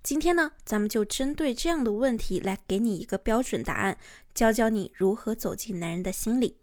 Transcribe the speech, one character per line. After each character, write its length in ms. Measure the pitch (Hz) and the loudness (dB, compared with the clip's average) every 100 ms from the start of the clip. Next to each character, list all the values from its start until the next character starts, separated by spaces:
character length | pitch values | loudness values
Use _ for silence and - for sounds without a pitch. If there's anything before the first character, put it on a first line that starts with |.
今 180 | - 285 | -2 0
天 160 | 339 339 | 2 2
呢， 160 | 311 - - | 0 -4 -4
咱 120 | 214 | -2
们 80 | 208 | 0
就 160 | 226 | 0
针 320 | 208 - 269 | -2 -2 -2
对 200 | 294 302 | 0 -2
这 120 | 240 330 | 0 0
样 160 | 330 | 2
的 80 | 233 | 0
问 260 | 208 269 226 | 2 0 0
题 200 | - 185 | -2 -2
来 200 | 196 196 - | -2 -4 -2
给 100 | 190 | 0
你 200 | 233 185 | 0 -2
一 60 | |
个 120 | 226 190 | -4 -2
标 260 | - 220 | 2 2
准 200 | 254 - | 2 -4
答 140 | - 110 | -2 -2
案， 200 | 104 - - - - | -2 -2 -12 -20 -14
教 180 | - 226 | 2 4
教 160 | 226 226 | 4 2
你 240 | 220 185 | 2 -4
如 200 | - 190 | 0 0
何 200 | 214 - | 0 -4
走 220 | 220 202 196 | -4 -4 -6
进 240 | - 185 | -8 -6
男 120 | 170 | -4
人 100 | 170 | -4
的 100 | 185 | -4
心 260 | 180 220 247 | -4 -2 0
里。 200 | 240 - | 0 -2